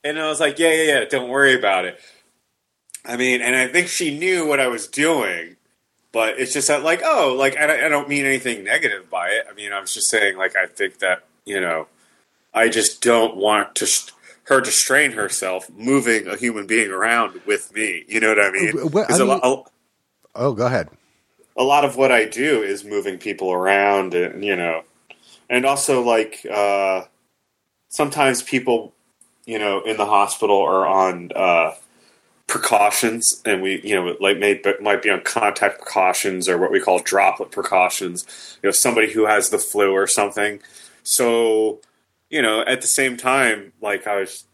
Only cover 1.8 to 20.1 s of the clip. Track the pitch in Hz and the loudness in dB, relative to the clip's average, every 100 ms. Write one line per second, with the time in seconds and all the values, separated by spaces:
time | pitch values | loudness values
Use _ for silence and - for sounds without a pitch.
1.8 | 90 87 - _ _ _ _ _ _ _ | -2 -10 -20 _ _ _ _ _ _ _
2.8 | _ - - 120 127 127 120 131 127 160 | _ -18 -10 -2 0 2 2 0 2 0
3.8 | 175 - 170 147 180 185 156 139 127 117 | 0 -4 -4 -4 -2 -2 0 0 0 -2
4.8 | - - 156 156 101 87 82 - _ _ | -8 -2 0 0 -2 -6 -10 -20 _ _
5.8 | _ _ _ 113 110 127 127 143 131 147 | _ _ _ -2 -2 -2 -4 -2 0 0
6.8 | 151 175 - 285 147 127 135 143 151 147 | 0 0 0 2 2 2 0 2 0 2
7.8 | 151 147 139 143 139 131 131 113 98 139 | 2 0 -2 -2 0 0 -2 -6 -2 0
8.8 | 127 101 92 92 87 107 113 104 104 101 | 0 -4 -6 -6 -2 -4 -6 -14 -10 -10
9.8 | 95 110 - 110 101 92 95 95 90 - | -8 -6 0 2 2 0 -2 -2 -4 -4
10.8 | 98 _ 95 90 _ _ - 98 90 80 | -6 _ -2 -2 _ _ -8 -4 -2 -4
11.8 | 78 _ _ _ _ _ _ - 113 113 | -6 _ _ _ _ _ _ 2 2 2
12.8 | 101 - 120 117 113 95 101 107 98 - | 0 0 2 2 2 0 2 2 0 -4
13.8 | - - - _ - - - 135 123 - | -2 -2 -4 _ -20 -20 2 2 2 -2
14.8 | - 135 143 110 98 - 95 92 - 87 | 2 2 2 -2 -6 -4 -4 -6 -10 -8
15.8 | 117 139 120 110 - 101 120 110 98 113 | 0 2 2 0 -2 -4 -4 -4 -2 0
16.8 | 104 95 110 117 107 92 95 104 - 104 | 0 -2 0 0 -2 -6 -4 -4 -4 -6
17.8 | 110 85 - 110 110 107 98 95 101 - | -6 -6 -6 0 2 4 2 2 -2 -2
18.8 | 160 165 - 151 127 - 127 135 - _ | -2 -2 2 2 4 2 2 0 -6 _
19.8 | _ _ _ | _ _ _